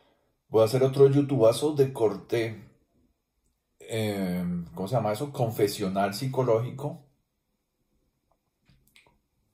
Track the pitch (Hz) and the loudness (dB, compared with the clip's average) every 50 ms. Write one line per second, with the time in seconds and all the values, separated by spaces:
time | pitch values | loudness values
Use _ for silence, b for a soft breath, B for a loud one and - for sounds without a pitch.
0 | b b b b b b b b _ _ - 110 110 110 120 131 131 135 131 139 | b b b b b b b b _ _ 2 4 4 4 4 2 2 2 4 6
1 | 139 139 139 143 143 135 143 120 113 113 - - 147 151 151 139 135 135 135 - | 6 6 6 4 2 2 2 4 4 4 4 2 0 -2 0 0 0 0 0 0
2 | 113 104 98 92 - - 123 117 113 113 107 98 110 - _ _ _ _ _ _ | 0 0 -2 -4 -6 -4 -4 -2 -2 -4 -6 -12 -18 -20 _ _ _ _ _ _
3 | _ _ _ _ _ _ _ _ _ _ _ _ _ _ _ _ - - 120 110 | _ _ _ _ _ _ _ _ _ _ _ _ _ _ _ _ -14 -8 -6 -4
4 | 110 107 101 101 95 90 90 90 87 87 87 87 85 - - - 95 98 127 120 | -4 -4 -4 -4 -4 -4 -4 -4 -4 -4 -6 -6 -8 -10 -10 -10 -6 -4 -2 -2
5 | 107 107 107 - 147 139 - - 123 113 110 - 107 101 - - 101 92 95 98 | -2 -2 -2 -4 -6 -6 -4 -4 -4 -2 0 0 0 0 0 -2 -4 -4 -2 -2
6 | 101 101 101 - 135 131 127 135 123 117 113 113 123 127 - - 143 147 175 - | -2 -2 -2 -4 -6 -4 -2 -2 0 2 2 0 0 -4 -8 -8 -8 -10 -10 -12
7 | - _ _ _ _ _ _ _ _ _ _ _ _ _ _ _ _ _ _ _ | -16 _ _ _ _ _ _ _ _ _ _ _ _ _ _ _ _ _ _ _
8 | _ _ _ _ _ _ _ _ _ _ _ _ _ _ _ _ _ _ _ _ | _ _ _ _ _ _ _ _ _ _ _ _ _ _ _ _ _ _ _ _
9 | _ _ _ _ _ _ _ _ _ _ | _ _ _ _ _ _ _ _ _ _